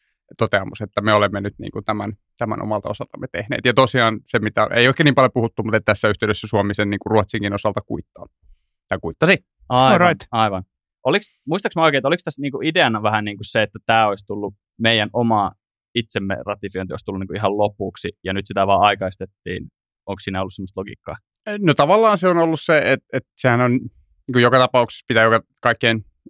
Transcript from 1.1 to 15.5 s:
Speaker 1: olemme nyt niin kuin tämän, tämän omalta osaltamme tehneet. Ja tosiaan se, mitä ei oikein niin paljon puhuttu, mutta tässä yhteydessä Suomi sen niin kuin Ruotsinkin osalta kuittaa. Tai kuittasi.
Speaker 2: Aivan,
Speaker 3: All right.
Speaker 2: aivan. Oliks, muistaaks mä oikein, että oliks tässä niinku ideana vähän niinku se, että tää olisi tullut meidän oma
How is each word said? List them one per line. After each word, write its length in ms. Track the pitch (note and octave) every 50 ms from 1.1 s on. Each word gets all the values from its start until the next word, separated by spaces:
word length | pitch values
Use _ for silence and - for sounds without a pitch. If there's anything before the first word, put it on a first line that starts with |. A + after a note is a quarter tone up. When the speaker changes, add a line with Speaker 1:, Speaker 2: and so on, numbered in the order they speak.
| G#2+
Speaker 1:
olemme 280 | G#2 G#2 G2 G2 G2+
nyt 120 | G2+ G2+ - -
niin 120 | - G2
kuin 140 | - G#2+ G2+
tämän, 280 | - G#2+ G#2 G2+ G#2 G#2 - _ _ _ -
tämän 240 | A#2 A2 G#2+ -
omalta 280 | G#2 G#2+ G#2+ G#2 - A2
osaltamme 380 | G#2+ - - - - - - -
tehneet. 340 | - E2+ - - C3 A#2 A2+
Ja 80 | B2 A#2
tosiaan 460 | A2+ C3 B2+ - B2+ A#2 A2+ A2 G#2+ -
se, 140 | - - A#2
mitä 280 | G#2 G#2+ - - G#2+ - -
ei 140 | A#2 A#2+ C3
oikein 180 | C3 - E3
niin 100 | D3 C3
paljon 160 | C#3 C3 B2 -
puhuttu, 300 | B2+ A2+ A2+ - - G#2+
mutta 160 | A2 G#2+ A2 -
tässä 220 | - G#2+ - - G#2+
yhteydessä 400 | G2+ - - G#2 G2+ - - G#2
Suomi 280 | - G#2 G2+ G2+ G2+
sen 140 | - G#2 G2+
niin 100 | G2+ G2+
kuin 120 | - G2+
Ruotsinkin 420 | A2 A2 G2 - - A2+ G2+ G2+ G2+
osalta 280 | G2+ - G#2+ - A2
kuittaa. 440 | - - - - - _ _ F2+ F2 - _ _ _ - - _ _ _ _ _ _ -
Tai 100 | F#2+ G2
kuittasi. 440 | - - - - - E3+ G3 - - _ _ _ _ -
Speaker 2:
Aivan, 320 | B2 B2 C3 C3 G#3+ E3+
Speaker 3:
All 60 | F3+ F3
right. 180 | D#3+ - - -
Speaker 2:
aivan. 320 | - A2+ A2 G#2+ G2 F#2 F#2+ - _ _ _ _ _ _ -
Oliks, 360 | B2+ D#3+ G#3 - - - _ _ C3
muistaaks 280 | D#3+ G3 - A3 -
mä 80 | F3 E3
oikein, 160 | D#3+ C#3+ C#3
että 80 | C3 C3+
oliks 160 | E3 F3 -
tässä 180 | E3 - -
niinku 180 | C#3+ C#3 B2+ - -
ideana 400 | D#3+ D#3+ F3 D#3 B2 A2+ G#2+ G#2+
vähän 220 | G#2+ G#2+ G#2+ G#2
niinku 180 | G#2 G2+ G#2 G#2+
se, 180 | - - A#2
että 180 | G#2+ - - A2 -
tää 220 | - A2+ A2+ A2 G#2
olisi 180 | G2+ - -
tullut 300 | - G#2 G#2 G2+ G2 G2+ _ _ _ _ -
meidän 320 | A#2 A2+ A#2 A2 G2+ F2 -
oma 380 | B2 A#2+ A#2 A2+ G#2 G2+ F#2